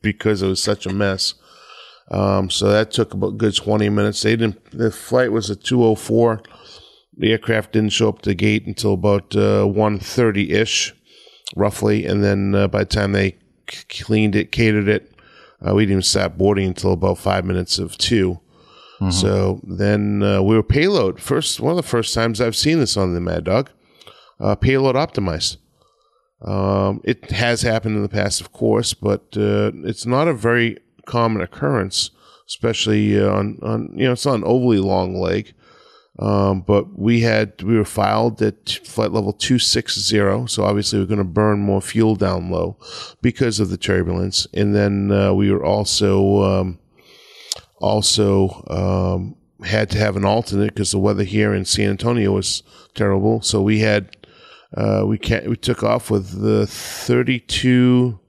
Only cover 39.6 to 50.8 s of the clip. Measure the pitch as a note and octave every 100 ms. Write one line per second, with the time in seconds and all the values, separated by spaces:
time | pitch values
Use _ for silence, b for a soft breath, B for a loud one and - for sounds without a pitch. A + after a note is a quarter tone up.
39.6 | - C#3+ - - - A2 G2 G#2 A#2+ -
40.6 | G2 G#2 G#2 G#2+ F#2+ G#2 F#2+ E2 G#2+ G#2
41.6 | G2+ G2 - A2 A2 G#2 F#2+ F2+ F2+ F2
42.6 | E2+ - B B B B A#2+ - B2 G#2
43.6 | G2 F2+ - F#2 F2 F2+ F#2+ - - -
44.6 | G2+ G#2 G2+ G2+ G2 G2+ G2 G2 G2+ G2
45.6 | - G#2 G#2 - G2+ G2 G2 G2+ F#2+ F#2+
46.6 | F#2 F2 _ B B B B B B B
47.6 | B _ - G#2+ G#2 - G2+ G2 F#2+ -
48.6 | - F#2 F#2+ F#2 F#2 F#2 F#2+ - _ _
49.6 | - G#2+ G#2 - G#2+ G2 G2 A2 A#2 G2+
50.6 | G#2 G#2